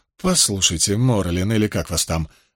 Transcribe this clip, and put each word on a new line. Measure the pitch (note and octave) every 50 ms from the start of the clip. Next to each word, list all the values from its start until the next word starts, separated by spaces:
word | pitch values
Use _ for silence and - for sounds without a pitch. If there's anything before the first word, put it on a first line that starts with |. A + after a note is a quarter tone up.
| _ _ _ _
«Послушайте, | - F#3 F3+ D#3 - - G2+ F#2+ F2+ - F2+ D#2+ - - G2
Моралин, | G#2+ B2 C3 A#2+ G2+ F#2 F2 E2+ F2 F#2 G#2 A2+
или | G#2+ G#2+ G#2
как | - G2+ D#2+ -
вас | F2 D#2+ -
там, | - E2+ E2 D#2 - _ _ _ _ _